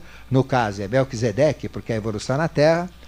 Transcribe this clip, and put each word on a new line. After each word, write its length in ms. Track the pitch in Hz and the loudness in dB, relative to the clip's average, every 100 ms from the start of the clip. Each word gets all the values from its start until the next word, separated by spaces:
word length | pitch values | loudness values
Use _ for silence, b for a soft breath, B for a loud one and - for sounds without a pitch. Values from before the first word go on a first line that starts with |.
| B B B | B B B
no 140 | 131 | 0
caso 380 | 131 131 110 101 | 2 2 0 -2
é 80 | 98 | -2
Melquisedeque, 800 | 127 131 113 120 101 151 127 104 | 0 0 0 -2 2 2 2 -6
porque 240 | - - | -8 -6
é 20 | 113 | -4
a 20 | |
evolução 380 | 107 104 - 135 | -4 -4 -2 -2
na 140 | 160 | -2
Terra, 400 | - 147 165 180 - | 2 4 4 0 -10